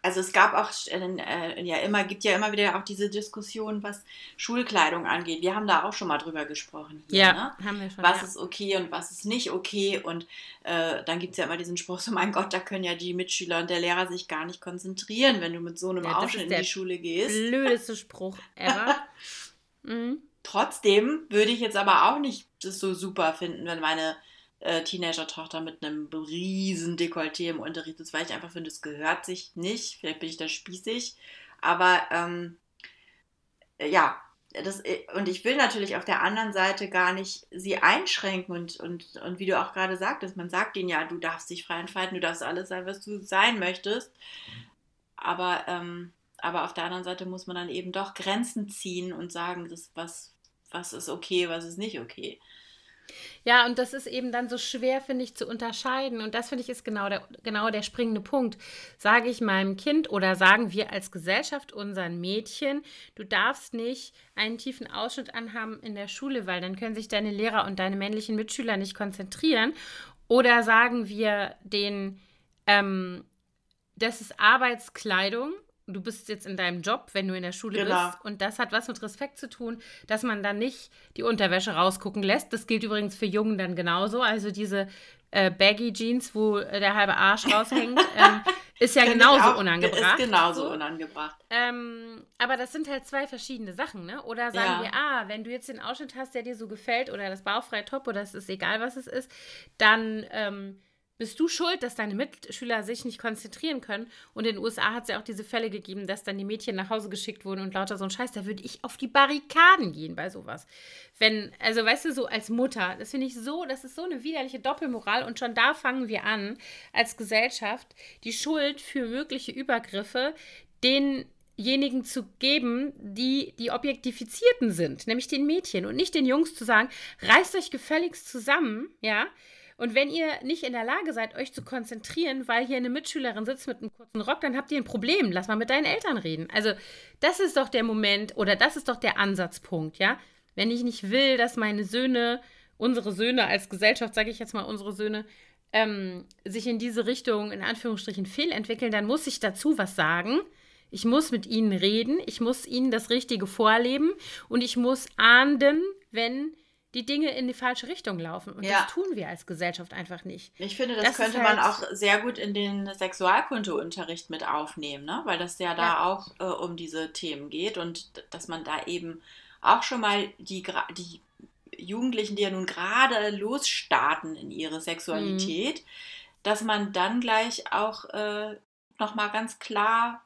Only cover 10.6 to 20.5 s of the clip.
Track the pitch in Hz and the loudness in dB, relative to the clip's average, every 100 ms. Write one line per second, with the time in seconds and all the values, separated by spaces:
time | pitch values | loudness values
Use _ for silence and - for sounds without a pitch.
10.6 | - 170 165 - - 170 180 - 151 170 | -4 0 0 -2 -2 -4 -4 -4 -4 -4
11.6 | 175 175 - 180 233 190 190 185 196 185 | -4 -8 -6 -8 -4 0 0 0 0 -4
12.6 | 180 196 180 170 175 180 185 - 180 170 | -4 -4 -4 -4 -4 -4 -2 -4 -2 -2
13.6 | 175 175 175 175 185 175 - 156 165 180 | 0 0 2 2 0 -4 -6 -6 -6 -10
14.6 | - 180 185 185 - 220 269 220 170 170 | -12 -10 -10 -10 -6 4 4 4 -2 -4
15.6 | 170 170 185 185 165 165 226 226 170 185 | -8 -6 -4 -2 0 0 0 -2 0 0
16.6 | 185 196 185 175 170 165 214 214 226 254 | 0 -4 -4 -4 -2 -2 0 0 2 2
17.6 | 269 240 233 214 - - 190 190 - - | 4 2 0 -10 -12 -10 -10 -10 -20 -4
18.6 | - 202 233 285 285 - - - - _ | 0 2 2 0 -2 -16 -16 -14 -16 _
19.6 | _ _ - 233 240 294 - _ - | _ _ -8 -4 -4 -6 -10 _ -4